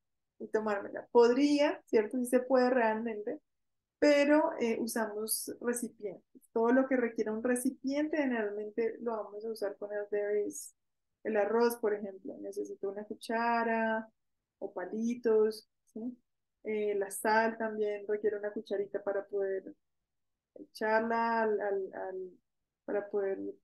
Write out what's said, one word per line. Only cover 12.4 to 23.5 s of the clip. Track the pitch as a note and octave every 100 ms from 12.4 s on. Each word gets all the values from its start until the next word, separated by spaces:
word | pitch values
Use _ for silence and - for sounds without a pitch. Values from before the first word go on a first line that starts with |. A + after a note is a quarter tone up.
| G3+ G3+ G3+ - G3
una | G3+
cuchara | G#3+ A3 - A3+ A#3 A#3 A#3 A3+ A3+ A3 A3+ _ _ _ _ _
o | G3
palitos, | F#3+ F3+ A3 A#3 A#3+ A3+ A3 G#3+ G#3+ - _ _
¿sí? | A3 B3 B3 _ _ _ _
Eh, | A3 G#3+ G#3
la | G3+ G3
sal | - A3+ A3 A3+ A3+
también | A3 G#3+ G#3 G#3 G3+
requiere | G#3 G#3+ G#3
una | G#3
cucharita | G#3 - G3 G3+ G3
para | G3+ G3 G3
poder | G3+ G3 F#3+ - - _ _ _ _ _ _ _
echarla | - - - G#3+ A3 A#3 A3+ A#3 A3+
al, | A3 G#3
al, | G3+ G3+ F#3+
al, | F#3+ F#3+ F#3 F#3 - _ _ _ _
para | - G3+ G3+
poder | G#3 G3 G3 G3